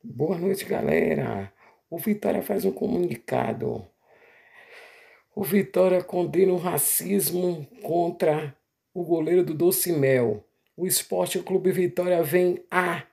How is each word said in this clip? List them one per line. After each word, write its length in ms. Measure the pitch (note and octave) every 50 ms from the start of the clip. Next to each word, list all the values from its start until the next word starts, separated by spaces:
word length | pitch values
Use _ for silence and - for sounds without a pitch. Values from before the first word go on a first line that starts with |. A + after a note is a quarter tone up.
| - A#2
Boa 280 | - A#2+ D3 E3 F#3+
noite, 260 | E3+ F3 G3 G3 G3 -
galera. 880 | - - - - C#3+ D3+ E3 E3 D#3+ D#3 D3 C3+ A#2+ A2+ G2 G2 G2 _ _ - - _ _ _ _
O 80 | E3
Vitória 440 | E3+ - A3 G#3 G#3 - - - -
faz 220 | F3+ - G#3 F#3+ F3
um 80 | F#3+
comunicado. 1120 | - - - - - F3 F3+ F3 - - _ - - B2+ B2 A#2+ A2 A2 B2 A#2+ A#2 A2+ G2 - _ _ _ _ _ _ - - _ - _ - - - - - - - - - - - - - - _ _ _ _
O 80 | G#3 G3
Vitória 580 | D3 F#3 G3+ F#3 - - F3+ F#3 F#3+ F3+ F3+
condena 520 | F3+ - - F3+ F3 E3+ D3+ E3+ F#3+ F#3 F3+
o 40 |
racismo 1080 | F3+ E3 F#3 E3 D3 - - - - - F3+ G3 G3+ - C#3+ E3 F3+ F3+ F3+ E3+ D#3+ C#3+ - - - -
contra 720 | - D#3+ F3 E3+ F3 F3 - F#3 D#3+ D3+ D#3 D3+ C#3+ - _ _ _ _ _ _ _ _
o 100 | F3+ F3
goleiro 400 | D#3 E3+ E3 D#3 D#3+ F3 F3+ E3+
do 100 | D#3 D#3
Doce 380 | C#3+ E3+ F3+ F#3 - - F3
Mel. 540 | E3+ D3+ C#3 C3+ C3+ B2+ A#2+ A2+ - - - _ _ _ _ _ _
O 100 | - F3
Esporte 520 | F#3 - - - - F#3+ F3+ F3+ F3 - F#3
Clube 320 | F3 - F#3 F#3 F3+ F#3
Vitória 520 | E3 F3 F3+ F3 F3 - F3+ F3+ F3+ E3+ E3+
vem 400 | C#3 D3+ F3+ F3+ F3+ F3 - - _
a 320 | - F3+ F3+ F3 F3 D#3 - _